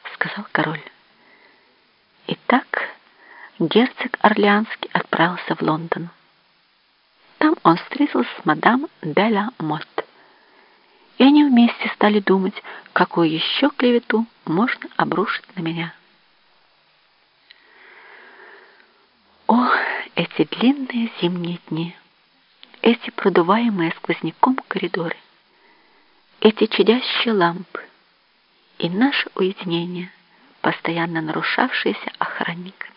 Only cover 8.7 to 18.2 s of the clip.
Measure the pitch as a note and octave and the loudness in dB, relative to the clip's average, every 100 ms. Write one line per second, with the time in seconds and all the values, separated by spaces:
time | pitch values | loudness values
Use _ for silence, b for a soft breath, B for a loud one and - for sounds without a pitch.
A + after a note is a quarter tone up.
8.7 | B3+ D#4 _ D#3+ D#3 G#3+ G3+ G#3 - D#3 | 2 -2 _ -2 0 2 0 -4 -6 -6
9.7 | D3+ - - - b b b b b b | -6 -6 -12 -12 b b b b b b
10.7 | b b _ _ - C4 D4 D4 A#3+ A#3 | b b _ _ 6 8 8 6 6 6
11.7 | - - - G#3 G#3 G3 F#3+ F#3+ - B | 2 -8 2 2 4 2 2 2 -6 B
12.7 | B B - F3+ - E3 D#3+ - - C#4+ | B B -2 0 2 0 0 -4 0 0
13.7 | - B3 A#3+ - A3 A#3 _ - E3 B3+ | 2 2 2 0 -2 -2 _ -4 0 0
14.7 | - - - D3+ D#3 G#3+ - - - D#3+ | -4 -8 -4 -2 -2 -2 -6 -10 -8 -6
15.7 | E3+ E3 - _ _ _ _ _ _ _ | -6 -8 -12 _ _ _ _ _ _ _
16.7 | _ _ _ _ _ _ _ B B B | _ _ _ _ _ _ _ B B B
17.7 | B B B B B | B B B B B